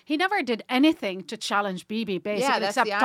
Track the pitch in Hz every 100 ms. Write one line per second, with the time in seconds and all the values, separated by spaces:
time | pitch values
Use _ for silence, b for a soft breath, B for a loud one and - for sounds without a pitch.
0 | - 302 381 403 247 220 - 254 311 320
1 | 202 185 - 220 - 202 202 180 - 220
2 | 208 180 208 214 269 226 196 254 208 202